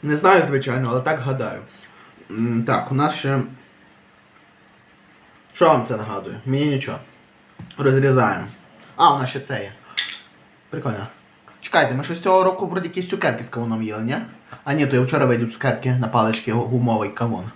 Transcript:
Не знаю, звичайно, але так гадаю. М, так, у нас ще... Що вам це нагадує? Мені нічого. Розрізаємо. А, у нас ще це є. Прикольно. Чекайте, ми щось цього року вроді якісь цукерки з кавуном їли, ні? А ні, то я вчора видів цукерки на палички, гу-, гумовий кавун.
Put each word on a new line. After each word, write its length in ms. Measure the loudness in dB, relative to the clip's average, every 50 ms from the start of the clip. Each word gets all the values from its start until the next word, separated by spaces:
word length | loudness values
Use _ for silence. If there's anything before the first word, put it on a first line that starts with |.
| 0
Не 120 | 0 -2
знаю, 280 | 2 4 6 6 6 4
звичайно, 440 | 4 0 -2 -2 -2 -2 -2 -2 0
але 100 | -2 -2
так 180 | 0 0 -2 -2
гадаю. 420 | -2 -4 -4 -2 -4 -6 -6 -10 -14 -18 -20 -20 -20 -20 -20 -20 -20 -20 -20 -20 -18 _
М, 320 | -4 -2 -2 0 0 0 0
так, 280 | 2 0 0 0 0
у 40 | 0
нас 200 | 0 2 0 0
ще... 260 | -2 -2 0 0 0 0 -4 -8 -18 -20 _ _ _ _ _ _ _ _ _ _ _ _ _ _ _ _ _ _ _ _ _ _ _ _ _ _ _ _ _ _ _ _ _ _ _ _ _ _
Що 120 | 2 4
вам 200 | 6 6 4 2
це 120 | -2 -6 -6
нагадує? 420 | -6 -8 -8 -10 -10 -10 -12 -10 -4
Мені 200 | -2 0 0 0
нічого. 320 | 0 0 -2 -4 -6 -10 -10 -12 -18 -20 -20 -20 _ _ _ _ _ _ _ -20 -20 -8 0
Розрізаємо. 720 | 2 4 4 6 4 4 4 4 4 2 0 -2 -6 -10 -14 -18 -20 -20 -20 -20 -20 -20 -2
А, 200 | 4 4 4 4
у 40 | 4
нас 100 | -2 -4
ще 100 | -6 -8
це 240 | -8 -6 -8 -8 -8
є. 80 | -10 -14 -20 -20 -10 -8 -8 -8 -8 -10 -16 -18 -20 _ -20 -20 -20 _ _ _ _
Прикольно. 380 | -12 -6 -6 -4 -6 -6 -8 -12 -16 -20 _ _ _ _ _ -20 -20 -18
Чекайте, 320 | -14 0 2 2 2 2 0
ми 100 | -4 -4
щось 180 | -6 -8 -4
цього 220 | 2 4 4 6 6
року 240 | 4 2 0 -4 -4
вроді 200 | -4 -4 -6 -4
якісь 220 | -6 -6 -4 -4
цукерки 340 | -4 -2 0 -2 -2 -2 -8
з 60 | -10
кавуном 340 | -8 -6 -4 -4 -4 -4 -4
їли, 200 | -6 -6 -6 -4
ні? 140 | -4 -4 -4 -6 -10 -16 -20 -20 -20 -20 -14 -6
А 100 | -4 0
ні, 140 | 0 2 2
то 80 | 4
я 60 | 2
вчора 240 | 2 2 2 2 4
видів 280 | 4 4 2 0 -4 -4
цукерки 380 | -2 -2 -2 -2 0 -2 -2
на 160 | 0 0 0 0
палички, 440 | 2 2 2 2 0 -2 -2 -2
гу-, 140 | -2 -2 0
гумовий 440 | 0 0 2 2 2 2 0 -2 -4
кавун. 420 | -4 -4 -4 -2 -2 -4 -8 -12 -14